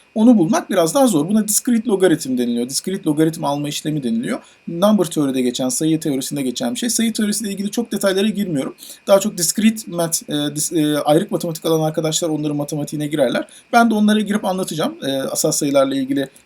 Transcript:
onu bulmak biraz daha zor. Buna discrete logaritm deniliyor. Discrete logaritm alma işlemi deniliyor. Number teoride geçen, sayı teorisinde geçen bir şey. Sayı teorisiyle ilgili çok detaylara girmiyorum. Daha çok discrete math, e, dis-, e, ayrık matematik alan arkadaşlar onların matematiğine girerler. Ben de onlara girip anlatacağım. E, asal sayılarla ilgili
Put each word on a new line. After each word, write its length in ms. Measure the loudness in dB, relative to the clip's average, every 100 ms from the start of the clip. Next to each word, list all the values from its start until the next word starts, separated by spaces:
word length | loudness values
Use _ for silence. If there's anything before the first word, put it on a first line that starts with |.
| _
onu 240 | 4 6 6
bulmak 320 | 4 0 0
biraz 240 | 0 2
daha 120 | 4 4
zor. 220 | 4 2
Buna 200 | 0 0
discrete 400 | -2 0 0 2
logaritm 500 | 4 4 2 0 -2
deniliyor. 300 | 0 -2 -2
Discrete 360 | -4 -4 -4
logaritm 400 | -2 2 0 0
alma 240 | -4 -4 -4
işlemi 340 | -6 -4 -4
deniliyor. 380 | -2 -2 -4 -6 -10 _ -10
Number 360 | 0 4 4
teoride 380 | 2 0 0 0
geçen, 260 | 0 0 -2
sayı 320 | 0 0 0
teorisinde 420 | 0 -2 -2 -4
geçen 320 | -4 -4 -4
bir 40 | -4
şey. 120 | -2
Sayı 220 | 0 -2
teorisiyle 400 | 0 -2 -2 -4
ilgili 180 | -6 -4
çok 220 | -4 -4
detaylara 360 | -2 0 2 0
girmiyorum. 460 | -2 -2 -2 -4 -8 -18 -8 2
Daha 140 | 2
çok 180 | 2 -2
discrete 440 | -4 2 2 0 -4
math, 360 | -4 -2 -4 -4
e, 20 |
dis-, 440 | -4 -4 -4 -4 0
e, 220 | 0 2
ayrık 320 | 4 2 2
matematik 340 | -4 -4 -4
alan 240 | 0 0 0
arkadaşlar 400 | -2 -2 -2 -2
onların 280 | -2 -2 -4
matematiğine 500 | -4 -6 -6 -6 -4
girerler. 420 | 0 0 0 -6 -12 _
Ben 180 | 2 4
de 40 |
onlara 260 | 4 4 2
girip 240 | 2 -2
anlatacağım. 520 | -2 -4 -4 -2 -4 -4
E, 180 | -6 -4
asal 320 | -4 -2 0
sayılarla 420 | 0 2 2 2
ilgili 340 | 0 -2 -2 -4 -8